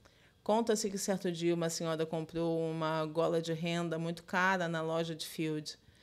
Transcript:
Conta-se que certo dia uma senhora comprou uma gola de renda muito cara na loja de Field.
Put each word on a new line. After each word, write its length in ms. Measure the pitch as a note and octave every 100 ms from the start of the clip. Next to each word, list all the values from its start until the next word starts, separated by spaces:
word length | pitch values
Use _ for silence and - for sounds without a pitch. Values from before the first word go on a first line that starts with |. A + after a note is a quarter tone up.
| - _ - _
Conta-se 480 | - G#3+ A#3 G#3+ G#3
que 60 | G3
certo 340 | - F#3 F#3
dia 240 | E3 E3+
uma 140 | E3+ E3
senhora 380 | E3 E3 D#3+ D#3+
comprou 520 | E3 D#3+ E3 E3+ E3
uma 460 | E3 D#3+ D#3 D#3+
gola 380 | D#3 D#3 D#3+ E3+
de 100 | E3
renda 460 | D#3+ E3+ E3+ E3+ E3
muito 240 | E3 E3+
cara 460 | - F#3+ F#3 F#3+ E3+
na 120 | E3
loja 340 | D#3+ E3 E3
de 120 | D#3 -
Field. 520 | - D#3+ D3+ D3+ - - -